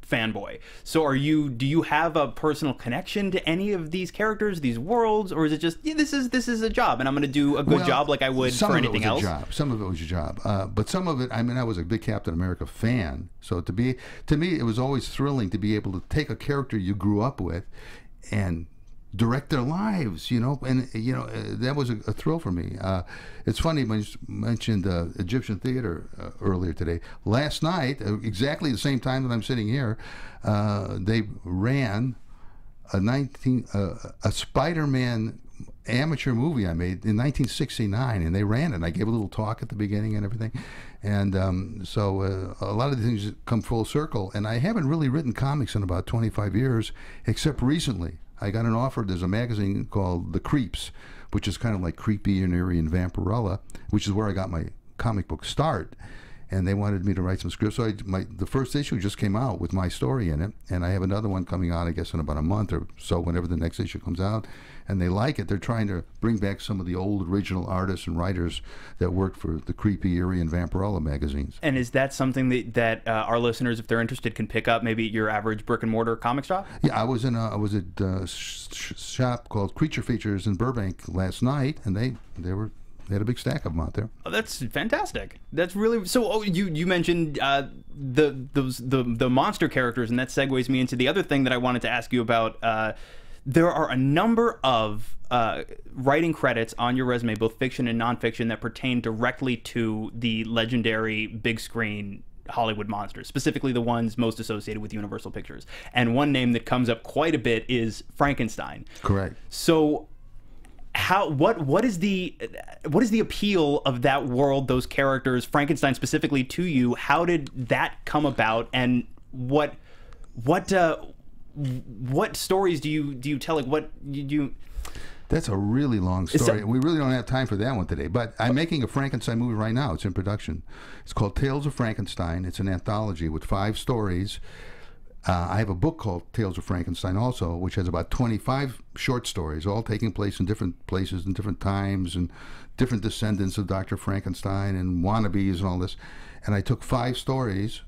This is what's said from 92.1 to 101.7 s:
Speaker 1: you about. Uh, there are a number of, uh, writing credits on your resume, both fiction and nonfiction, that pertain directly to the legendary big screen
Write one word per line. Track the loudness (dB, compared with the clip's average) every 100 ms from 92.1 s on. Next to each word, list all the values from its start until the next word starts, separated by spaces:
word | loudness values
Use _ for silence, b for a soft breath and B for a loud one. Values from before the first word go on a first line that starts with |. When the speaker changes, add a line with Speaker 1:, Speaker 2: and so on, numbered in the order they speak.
Speaker 1:
you | 0
about. | 4 4 4 0
Uh, | 0 2 0 -4 B B B B
there | 2 6 6
are | 4 0
a | 2
number | 4 4 6 6 4 2
of, | 2 4 2 0 -2 -2 0
uh, | 2 2 0 -6 -12 -12
writing | -2 4 4 4
credits | 2 2 2 0 0
on | 2 2
your | 2
resume, | 2 2
both | 2 0 2
fiction | -2 0 0
and | 2
nonfiction, | 2 2 0 0 -2
that | -2
pertain | -4 -4 0 0
directly | 0 0 0 0 -2 -2
to | -2 -2 0 0 -4
the | -2 0 0
legendary | 0 0 2 2 2 2 0 0 -2
big | -2 -2 -2
screen | -4